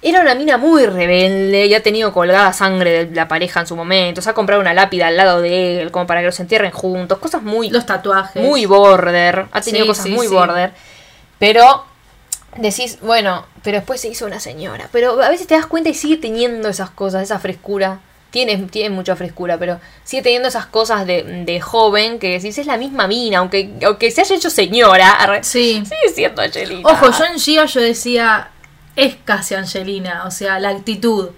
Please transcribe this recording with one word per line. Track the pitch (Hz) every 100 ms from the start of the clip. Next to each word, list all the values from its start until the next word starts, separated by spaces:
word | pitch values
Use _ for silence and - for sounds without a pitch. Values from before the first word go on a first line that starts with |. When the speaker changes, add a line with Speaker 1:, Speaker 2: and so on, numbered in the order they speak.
| -
Speaker 1:
era | 359
una | 320 247
mina | 302 254
muy | 285 320 240
rebelde, | 185 175 180 185 196 196 196 202
y |
ha | 214
tenido | 214 214 214
colgada | 185 175 190 202
sangre | 185 196 185 180 170 165
de | 165
la | 160
pareja | 160 175 175
en | 165
su | 170
momento, | 170 190 180 175
se | 196
ha |
comprado | 226 196 202
una | 185
lápida | 175 190 185 170
al | 170
lado | 190 175
de | 175 180 180 175
él, | 165
como | 175 175
para | 170
que | 175
los | 180
entierren | 180 220 196
juntos, | - 185 185 180 190
cosas | 320 320
muy | 214 220 226
Speaker 2:
Los | 233 233
tatuajes. | 190 202 190 196 -
Speaker 1:
muy | 247 294 208
border, | 196 202 190 175 175 175 180 190
ha | -
tenido | 220 220 214
Speaker 2:
Sí, |
Speaker 1:
cosas | 202
Speaker 2:
sí, | 190
Speaker 1:
muy | 214 233
Speaker 2:
sí. |
Speaker 1:
border, | 190 175 175 185 - - - - - _ _
pero | 208 220 247 - - _ _ _ _ - _ -
decís, | 220 196 247 -
bueno, | 214 233 202 180 - -
pero | - 208
después | 196 262
se | 233
hizo | 226 220
una | 196
señora, | - 139 185 220 -
pero | 240 247 240
a | 254
veces | 339 359
te | 320
das | 311
cuenta | 330 330
y |
sigue | 311 302 311
teniendo | 233 220 240 233 214
esas | 190 185
cosas, | - 196 190
esa | 196 208
frescura, | 190 180 - 202 190 190 _ _ _
tiene, | 240 247 202 190
tiene | 214 214
mucha | 190 180 180
frescura, | 180 - 180 170
pero | 175 175 - _
sigue | - 262
teniendo | 254 240 254
esas | 233 202
cosas | 220 220 214 185
de, | 175 - 175 175
de | 175
joven | 165 226 220 208 220 233
que | 196
decís, | 180 190 208
es | 285
la | 240
misma | 269 269 190
mina, | 226 233 190
aunque, | 185 196 196 - 190
aunque | 208 233
se | 233
haya | 381 392
hecho | 339
señora, | 320 185 220 226 185 185
arre, | 202 190 202
Speaker 2:
Sí. | - 247 240 220 208
Speaker 1:
sigue | 640 508
siendo | - - -
Angelina. | - - 190 370 -
Speaker 2:
Ojo, | - 254
yo | 233 330
en | 339
Gia | 262 311 302
yo | 262
decía, | 233 233 240 240 233 214 - - - _ - -
es | 269 - -
casi | 202 - 196
Angelina, | 190 196 190 196 185 175 180
o |
sea, | 180 196 190
la | 196
actitud. | 196 196 208 226 214 180